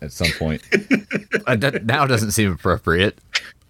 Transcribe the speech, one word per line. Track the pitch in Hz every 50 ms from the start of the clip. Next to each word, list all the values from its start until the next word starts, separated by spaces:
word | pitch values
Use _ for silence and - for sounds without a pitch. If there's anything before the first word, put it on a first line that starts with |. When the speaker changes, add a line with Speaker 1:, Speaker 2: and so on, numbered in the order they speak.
| -
Speaker 1:
at | 76 -
some | - 90 82 78 -
point. | 82 80 78 76 - -
Speaker 2:
<laughs> | - - - - 269 262 - - - - - - - - -
Speaker 1:
Uh, | - 127
that | 113 98 139 127 101 98
now | 113 131 151 143
doesn't | 135 131 110 110 107 104
seem | - 107 98 87
appropriate. | 76 - 95 85 - - - 82 87 95 107 - - _ - - - - - - _ _